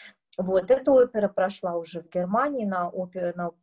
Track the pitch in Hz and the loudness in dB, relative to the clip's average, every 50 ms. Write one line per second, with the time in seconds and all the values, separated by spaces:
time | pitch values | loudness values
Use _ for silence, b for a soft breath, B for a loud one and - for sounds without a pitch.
0 | B B B _ _ _ - - 185 180 190 190 185 - 262 269 269 294 269 254 | B B B _ _ _ -8 -6 -2 0 0 2 2 2 2 2 4 6 6 6
1 | 247 247 - 214 202 196 - - 185 190 196 - - 180 170 170 165 165 180 165 | 6 4 2 0 0 0 0 0 0 0 -2 -4 -6 -4 -4 -4 -6 -8 -10 -12
2 | 165 _ - 180 180 180 208 233 269 294 285 254 214 196 190 180 175 175 - 185 | -10 _ -4 -4 -2 0 0 0 0 0 -2 -4 -4 -2 -2 -2 -4 -4 -4 -6
3 | 180 180 - 185 180 175 175 180 175 170 - _ | -8 -8 -6 -4 -4 -4 -4 -4 -6 -8 -8 _